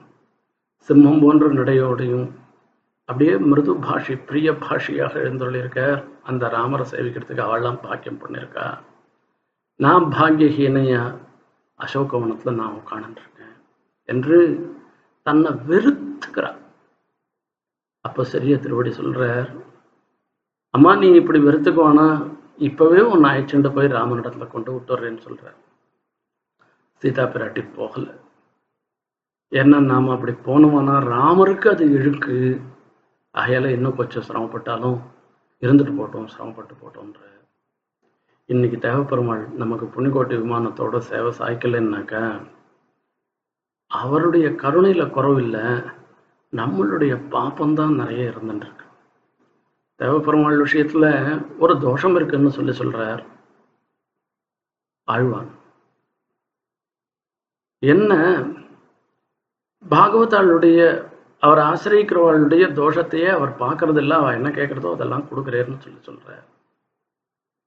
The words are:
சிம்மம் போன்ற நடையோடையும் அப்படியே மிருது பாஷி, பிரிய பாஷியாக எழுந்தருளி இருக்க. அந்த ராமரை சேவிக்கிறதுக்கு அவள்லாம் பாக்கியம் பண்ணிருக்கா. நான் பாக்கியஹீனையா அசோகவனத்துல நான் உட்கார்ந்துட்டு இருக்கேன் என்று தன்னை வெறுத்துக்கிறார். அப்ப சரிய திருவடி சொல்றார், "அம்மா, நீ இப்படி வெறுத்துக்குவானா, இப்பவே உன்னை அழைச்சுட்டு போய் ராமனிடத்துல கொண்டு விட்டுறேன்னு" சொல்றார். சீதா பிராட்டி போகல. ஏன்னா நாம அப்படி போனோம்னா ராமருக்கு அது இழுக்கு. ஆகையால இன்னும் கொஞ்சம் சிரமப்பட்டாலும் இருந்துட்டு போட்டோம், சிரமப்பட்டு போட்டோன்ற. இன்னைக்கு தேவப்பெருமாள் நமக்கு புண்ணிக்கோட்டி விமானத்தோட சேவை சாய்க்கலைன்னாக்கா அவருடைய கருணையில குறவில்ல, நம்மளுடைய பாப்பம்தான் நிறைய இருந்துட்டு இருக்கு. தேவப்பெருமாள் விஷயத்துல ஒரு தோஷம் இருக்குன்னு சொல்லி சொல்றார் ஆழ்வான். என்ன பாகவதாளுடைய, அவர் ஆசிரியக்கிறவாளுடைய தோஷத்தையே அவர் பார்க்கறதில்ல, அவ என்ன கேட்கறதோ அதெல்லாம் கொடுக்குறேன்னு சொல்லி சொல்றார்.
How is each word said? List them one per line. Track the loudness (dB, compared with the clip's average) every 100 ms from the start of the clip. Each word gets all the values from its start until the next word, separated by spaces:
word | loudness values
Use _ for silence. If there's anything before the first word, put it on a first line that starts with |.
| _ _ _ _ _ _ _ _ 4
சிம்மம் | 8 8 8
போன்ற | 6 6 4
நடையோடையும் | 0 0 0 0 -2 -4 -4 -6 -12 _ _ _ _ _ _ -8
அப்படியே | 0 0
மிருது | 2 2 2 2 -2
பாஷி, | -4 -6 -6 -10
பிரிய | -6 -2 -2
பாஷியாக | -2 -4 -6 -6 -4 -4
எழுந்தருளி | -4 -6 -6 -6 -8
இருக்க. | -8 -4 -2 -4 -6 -16
அந்த | -8 -6 -4
ராமரை | -4 -4 -4 -6
சேவிக்கிறதுக்கு | -8 -8 -10 -10 -8
அவள்லாம் | -4 -4 -4 -6
பாக்கியம் | -10 -12 -12 -14
பண்ணிருக்கா. | -14 -14 -12 -10 -10 -12 -18 _ _ _ _ _ _ _ _ 0
நான் | 4 4
பாக்கியஹீனையா | 4 2 2 4 2 2 0 0 0 0 -4 -10 -20 _ _ _ _ -16
அசோகவனத்துல | -8 -6 -4 -4 -4 -6 -6
நான் | -6 -8
உட்கார்ந்துட்டு | -12 -14 -16
இருக்கேன் | -16 -20 -20 _ -20 _ _ _ _ _
என்று | -8 -4 4 4 4 2 -8 -16 -20 _ _ _
தன்னை | 0 2 2
வெறுத்துக்கிறார். | -2 0 2 2 0 -4 -14 -12 -8 -8 -10 -20 _ _ _ _ _ _ _ _ _ _ _ _ _
அப்ப | -10 -6
சரிய | -6 -2 0 -2
திருவடி | -2 -4 -4
சொல்றார், | -4 -6 -2 -2 -2 -6 -12 -20 _ _ _ _ _ _ _ _ _ _
"அம்மா, | 4 6 6
நீ | 8
இப்படி | 6 6 4
வெறுத்துக்குவானா, | 4 4 2 4 6 6 4 2 -6 -14 _ -6
இப்பவே | -4 4 6 6
உன்னை | 6 6 4
அழைச்சுட்டு | 2 0 0 0 2
போய் | 0
ராமனிடத்துல | 0 -4 -4 -8 -12 -14
கொண்டு | -12 -10
விட்டுறேன்னு" | -10 -6 -6 -6 -12 -16
சொல்றார். | -20 -20 -20 _ _ _ _ _ _ _ _ _ _ _ _ _
சீதா | _ -4 -2
பிராட்டி | -2 -4 -8 -10 -10 -10
போகல. | -10 -10 -12 -14 _ _ _ _ _ _ _ _ _ _ _ _ _
ஏன்னா | 2 4 4
நாம | 4 0 0
அப்படி | -4 -6
போனோம்னா | -8 0 4 6 4 2 0
ராமருக்கு | 0 0 2 4 4 4 2
அது | 2 2
இழுக்கு. | 2 0 -2 -4 -2 -2 -4 -8 -20 _ _ _ _ _ -6
ஆகையால | -2 -2 -2
இன்னும் | -2 -2 -4
கொஞ்சம் | -6 -8 -10
சிரமப்பட்டாலும் | -8 -8 -10 -10 -6 -4 -6 -8 _ _ _ _ _
இருந்துட்டு |
போட்டோம், | 4 4 4 -4 -8 -12 -14
சிரமப்பட்டு | -16 -18 -18 -20
போட்டோன்ற. | -20 -20 -20 -20 -20 -20 _ _ _ _ _ _ _ _ _ _ _ -4
இன்னைக்கு | 0 0 -2 -4
தேவப்பெருமாள் | -2 -2 -2 -2 -4 -8
நமக்கு | -8 -6 -6 -8
புண்ணிக்கோட்டி | -6 -2 -2 -2
விமானத்தோட | -4 -4 -4 -4 -6 -6 -6
சேவை | -6 -6 -6 -6
சாய்க்கலைன்னாக்கா | -6 -4 -4 -2 -2 -4 -8 -6 -6 -8 -14 _ _ _ _ _ _ _ _ _ _ _ _ _ -12
அவருடைய | -8 -4 -2 2 2 0
கருணையில | -2 0 2 4 2 -2
குறவில்ல, | -2 0 0 -2 -4 -4 -6 -8 -18 _ _ _ _ _
நம்மளுடைய | -8 -4 -2 -2 0 -2 -2 -6
பாப்பம்தான் | -6 -6 -4 -2 0 0 -2
நிறைய | -4 -6 -8
இருந்துட்டு | -8 -10 -10
இருக்கு. | -14 -20 -20 _ _ _ _ _ _ _ _ _ _ -8
தேவப்பெருமாள் | -2 -2 0 2 2 2
விஷயத்துல | 2 0 0 2 2 2 -2 -6 -8 0
ஒரு | 2 2
தோஷம் | 0 -2 0 0
இருக்குன்னு | 0 0 0
சொல்லி | 0 -4 -4
சொல்றார் | -6 -6 -6 -8 -14 _ _ _ _ _ _ _ _ _ _ _ _ _ _ _ _ _
ஆழ்வான். | -6 -2 -2 -4 -10 -20 _ _ _ _ _ _ _ _ _ _ _ _ _ _ _ _ _ _ _ _ _ _
என்ன | 2 4 4 2 2 0 -4 -12 -20 _ _ _ _ _ _ _ _ _ _ _ 0
பாகவதாளுடைய, | 4 6 4 2 4 4 4 6 6 4 2 -8 -20 _ _
அவர் | 4 4
ஆசிரியக்கிறவாளுடைய | 4 -2 2 2 2 2 4 4 4 4 2
தோஷத்தையே | 2 0 0 -2 -2 0
அவர் | 0 -2 -4
பார்க்கறதில்ல, | -6 -2 0 0 2
அவ | 0 0
என்ன | -2 -4
கேட்கறதோ | -4 -6 -6 -6
அதெல்லாம் | -6 -6 -6
கொடுக்குறேன்னு | -8 -10 -6 -4 -6 -8
சொல்லி | -16 -20 -20
சொல்றார். | -20 -20 -20 _ _ _ _ _ _ _ _ _ _ _ _